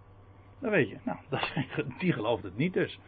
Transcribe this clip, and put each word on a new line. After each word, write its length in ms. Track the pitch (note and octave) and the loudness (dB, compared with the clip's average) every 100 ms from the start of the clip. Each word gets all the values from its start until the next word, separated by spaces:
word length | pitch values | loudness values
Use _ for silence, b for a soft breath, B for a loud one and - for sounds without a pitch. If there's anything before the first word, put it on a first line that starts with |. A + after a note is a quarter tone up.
| - - - - - - | -20 -20 -20 -20 -20 -6
dan 120 | A#3 | 2
weet 180 | G3+ G#2 | 4 4
je, 100 | - | 0
nou, 140 | - - | -6 -6
<laughs> 40 | - | -4
dat 120 | - | -2
is 100 | - | -2
geen 180 | - C3 | -2 -2
ge-, 260 | - C#3+ - | -2 -4 0
die 140 | F#3 | 0
gelooft 300 | C3+ G#2+ A2+ | 2 2 0
het 140 | F#2+ G2 | -2 0
niet 160 | E3+ | 0
dus. 280 | F#3 C3+ - | 2 0 -4